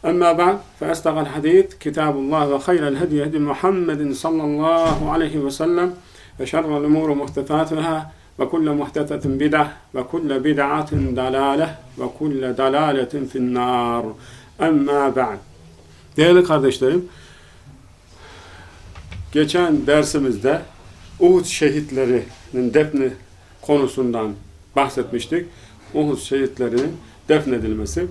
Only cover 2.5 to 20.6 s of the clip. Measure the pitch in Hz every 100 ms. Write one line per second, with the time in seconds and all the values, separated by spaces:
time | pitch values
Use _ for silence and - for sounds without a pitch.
2.5 | 143 139 175 147 139 170 151 147 156 147
3.5 | 143 185 190 170 147 147 131 165 160 147
4.5 | 147 160 165 165 156 151 160 156 156 139
5.5 | 139 165 175 180 180 - - - - 131
6.5 | 160 156 147 147 156 156 143 143 - 135
7.5 | 151 160 156 165 160 156 - - - 131
8.5 | 170 156 147 135 151 147 147 143 135 151
9.5 | 151 147 - - 131 127 165 156 135 147
10.5 | 143 139 151 151 147 135 123 127 131 139
11.5 | 139 160 - - 139 127 - 151 135 131
12.5 | 123 135 139 156 135 123 147 127 135 123
13.5 | 123 123 123 120 120 110 107 - - -
14.5 | - 160 151 139 143 139 127 117 101 -
15.5 | - - - - - - - 165 180 175
16.5 | 156 135 - 131 175 180 - - - -
17.5 | - - - - - - - - - -
18.5 | - - - - - - - - 147 151
19.5 | 175 175 151 123 151 147 151 139 101 123
20.5 | 165